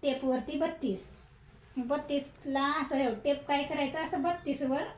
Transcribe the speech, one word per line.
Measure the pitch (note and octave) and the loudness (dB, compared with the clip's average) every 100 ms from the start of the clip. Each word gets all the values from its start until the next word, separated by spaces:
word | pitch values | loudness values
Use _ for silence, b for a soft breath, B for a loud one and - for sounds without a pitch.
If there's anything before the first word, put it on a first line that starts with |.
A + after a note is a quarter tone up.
टेपवरती | C#4+ C4 C4 B3+ - D4 | 0 0 2 0 0 0
बत्तीस. | E4 - B3 F#3 - - - - - - - - | 0 0 -2 -2 -6 -20 -20 -20 -20 -20 -10 -6
मग | A#3+ | 0
बत्तीसला | D4 D4 C#4+ C4+ - C#4+ C4+ C#4 D4+ | 0 2 -2 -2 -10 -2 2 2 2
असं | C#4 C#4 | 0 2
हे | B3+ | 2
टेप | G#3 C#4+ C#4 - | 2 0 0 2
काय | C#4+ | 0
करायचं, | D4 D4 C#4 D#4+ | 0 0 -2 -2
असं | D#4+ E4 | -2 0
बत्तीसवर | E4+ F4 D4 C4+ C4+ C#4 - | 0 0 -2 -2 0 0 -2